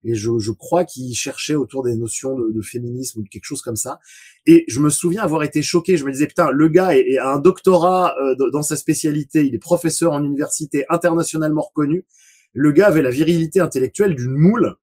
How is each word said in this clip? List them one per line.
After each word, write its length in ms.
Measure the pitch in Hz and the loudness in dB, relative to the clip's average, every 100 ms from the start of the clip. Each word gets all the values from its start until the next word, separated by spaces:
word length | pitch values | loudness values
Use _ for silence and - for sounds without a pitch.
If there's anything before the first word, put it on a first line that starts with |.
Et 100 | 113 | -4
je, 240 | 113 107 117 | -4 -2 -2
je 140 | 104 | -2
crois 340 | 107 - 170 175 | -8 -2 -2 -2
qu'il 280 | 127 127 117 | -6 -10 -8
cherchait 400 | - 175 - 151 | -8 -8 -4 -4
autour 280 | 127 135 | -2 -4
des 120 | 123 113 | -4 -4
notions 420 | 113 - 135 131 | -4 -6 -6 -4
de, 140 | 113 | -4
de 100 | 110 | -4
féminisme 580 | 104 120 120 123 131 113 | -8 -10 -10 -8 -10 -10
ou 40 | |
de 60 | 101 | -14
quelque 140 | 104 | -14
chose 200 | - 143 | -12 -12
comme 120 | - 113 | -8 -8
ça. 240 | - 151 _ - - _ - | -8 -12 _ -20 -20 _ 6
Et 180 | 165 165 | 6 6
je 120 | 117 | -2
me 100 | 147 | 0
souviens 340 | 147 175 190 | 0 -2 -2
avoir 180 | 196 156 | -2 -2
été 220 | 147 151 | -2 -4
choqué. 340 | 147 175 170 180 | -2 -2 0 0
Je 80 | 139 | 0
me 60 | |
disais, « 160 | 135 147 | -4 -4
Putain, 240 | - 160 | 0 0
le 160 | 135 156 | 4 4
gars 260 | 165 185 139 | 4 4 4
est, 180 | 123 | 4
est, 40 | 131 | 2
a 120 | 135 | 0
un 100 | 143 | 4
doctorat, 760 | 151 185 - 180 175 180 160 127 | 2 4 2 4 4 2 0 0
euh, 140 | 135 131 | -2 0
d-, 100 | 131 | 0
dans 80 | 139 | 0
sa 160 | 147 151 | -4 -6
spécialité. 680 | - 151 160 147 143 156 | -4 -2 -2 -4 -2 0
Il 120 | 139 117 | 0 -2
est 40 | |
professeur 540 | - 175 165 - 170 | -2 -2 0 0 -2
en 100 | 147 | 0
université 600 | 147 143 147 - 151 147 - | -4 -4 -4 -6 -4 -4 -2
internationalement 760 | 165 175 165 160 156 156 151 | 0 0 0 -2 -2 -2 -2
reconnu. » 420 | 147 - 143 175 - _ _ _ _ | -4 -4 -2 -2 -6 _ _ _ _
Le 180 | 123 147 | -2 2
gars 160 | 147 202 | 4 4
avait 140 | 160 | 4
la 80 | 131 | 0
virilité 500 | 127 156 170 160 196 | 0 0 0 0 0
intellectuelle 560 | 156 135 127 - 202 139 | 0 -2 -4 0 0 0
d'une 200 | 123 135 | -4 2
moule. 400 | 165 226 139 - | 4 4 -2 -4